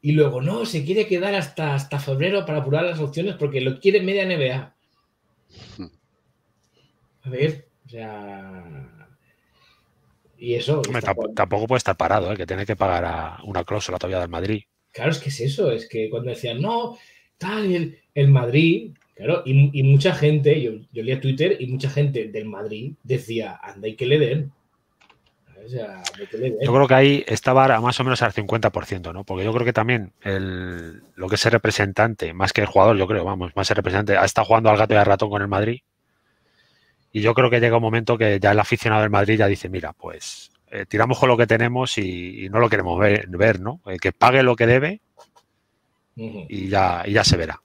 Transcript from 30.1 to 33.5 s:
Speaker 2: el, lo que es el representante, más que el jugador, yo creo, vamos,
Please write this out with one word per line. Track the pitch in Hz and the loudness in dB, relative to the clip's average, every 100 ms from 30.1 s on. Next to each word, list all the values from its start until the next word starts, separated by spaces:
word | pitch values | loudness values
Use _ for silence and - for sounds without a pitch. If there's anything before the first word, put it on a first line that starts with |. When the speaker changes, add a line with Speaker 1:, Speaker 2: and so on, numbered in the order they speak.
| _ | _
Speaker 2:
el, | 101 95 95 92 90 87 82 82 - - | -6 -4 -4 -6 -8 -10 -14 -18 -20 -12
lo | 92 | -4
que | 104 | 2
es | 117 | 4
el | |
representante, | 113 110 - 101 95 113 110 82 | 4 2 0 0 2 0 0 -8
más | 85 95 | -2 0
que | - | 2
el | 104 | 2
jugador, | 98 101 104 | 6 6 6
yo | 92 | 2
creo, | 107 90 | 0 -2
vamos, | 92 90 | -6 -6